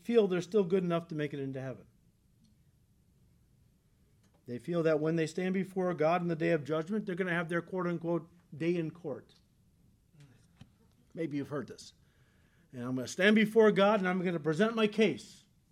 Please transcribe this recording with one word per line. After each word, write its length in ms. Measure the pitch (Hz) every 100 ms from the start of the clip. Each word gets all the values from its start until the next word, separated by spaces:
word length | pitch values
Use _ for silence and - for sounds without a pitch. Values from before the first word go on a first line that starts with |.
feel 240 | - 233 202
they're 140 | 180
still 220 | - 214
good 200 | 185 190
enough 240 | 180 170 165
to 60 | 156
make 180 | 151
it 60 | 143
into 220 | 135 131
heaven. 220 | 131 113 - _ _ _ _ _ _ _ _ _ _ _ _ _ _ _ _ _ _ _ _ _ _ _ _ _ -
They 100 | 120
feel 240 | 139 170
that 160 | 160 151
when 160 | 156 165
they 120 | 156
stand 260 | - 185
before 400 | 190 185 196 180
God 280 | 170 151 175
in 60 | 175
the 80 | 165
day 160 | 165
of 120 | 165
judgment, 420 | 127 156 165 214 208
they're 80 |
gonna 200 | 180 185
have 160 | 170 165
their 120 | 170
quote-unquote 680 | 165 185 175 170 170 170 160 - _ 143
day 220 | 165 175
in 120 | 160
court. 440 | - 160 120 - _ _ _ _ _ _ _ _ 151 139 _ _ _ - _ _ _ _
Maybe 240 | - 165 143
you've 120 | 131
heard 180 | 143 117
this. 260 | - - - _ _ _ _ _ _ _
And 100 | 131
I'm 120 | 120 131
gonna 120 | 120
stand 280 | - 190 220
before 360 | 214 226 214
God 280 | 185 196 220
and 100 | 185
I'm 140 | 185
gonna 160 | 180 170
present 360 | 147 156 214 226
my 120 | 214
case, 560 | 214 214 120 - - _ _ _